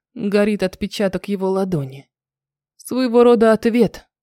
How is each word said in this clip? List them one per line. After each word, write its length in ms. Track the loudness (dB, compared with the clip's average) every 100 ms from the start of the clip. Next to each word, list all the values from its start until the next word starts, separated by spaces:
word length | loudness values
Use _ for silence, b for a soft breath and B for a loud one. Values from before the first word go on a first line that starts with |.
| _
горит 480 | -8 -2 0 0 -2
отпечаток 680 | -4 -6 -10 -4 -4 -4 -6
его 220 | -4 -2
ладони. 600 | -2 -2 -4 -6 -12 -20 _ _ _ _ _ _ _
Своего 460 | -8 -4 0 4
рода 300 | 4 6 4
ответ 540 | 2 2 2 0 -4 _ _